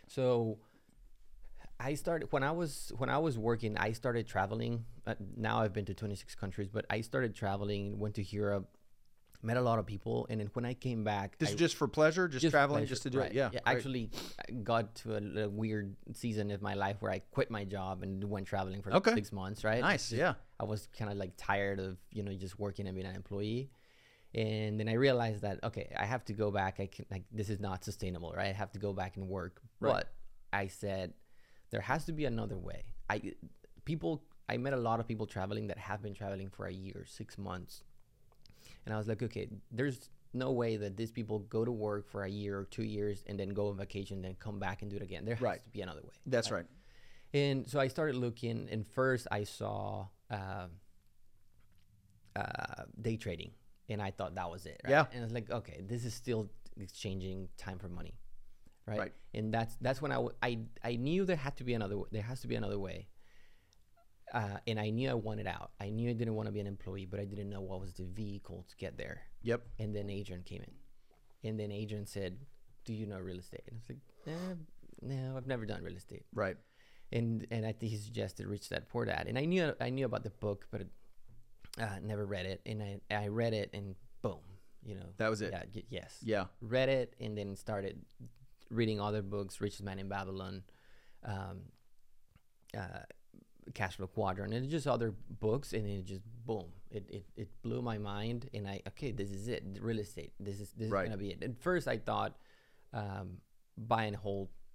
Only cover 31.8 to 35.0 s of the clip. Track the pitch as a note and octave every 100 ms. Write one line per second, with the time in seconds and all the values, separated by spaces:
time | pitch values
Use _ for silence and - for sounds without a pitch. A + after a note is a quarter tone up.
31.8 | F#2+ C#3+ D#3 D3+ C#3+ A2+ G#2+ G2 F2 D#2
32.8 | - - - G#2+ G2 - D#2+ - - -
33.8 | - D#3 E3 D#3 - - - A#2+ C3 C3+
34.8 | A#2 A2+